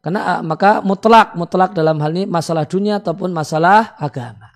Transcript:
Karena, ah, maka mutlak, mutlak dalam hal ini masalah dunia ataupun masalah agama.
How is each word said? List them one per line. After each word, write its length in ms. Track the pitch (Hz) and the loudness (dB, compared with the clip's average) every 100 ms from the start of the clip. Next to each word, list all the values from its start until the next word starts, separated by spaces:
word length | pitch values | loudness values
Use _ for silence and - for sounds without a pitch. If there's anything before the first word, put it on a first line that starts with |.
Karena, 360 | 156 202 - 170 | -6 -4 -4 -4
ah, 40 | |
maka 400 | 165 156 196 214 | -6 0 2 2
mutlak, 480 | 190 190 220 226 202 170 | 0 -2 6 6 4 -4
mutlak 360 | 170 185 185 | -4 0 0
dalam 260 | 196 160 156 | 2 0 0
hal 80 | 151 | -2
ini 120 | 170 202 | -4 -4
masalah 360 | 175 156 165 151 | -4 -2 -4 -2
dunia 320 | 185 208 202 | -2 -2 -2
ataupun 300 | 190 160 180 | -4 -6 -6
masalah 640 | 170 147 156 175 208 226 - | -6 -4 0 4 4 2 -8
agama. 520 | 147 135 117 110 - | -8 -8 -12 -16 -20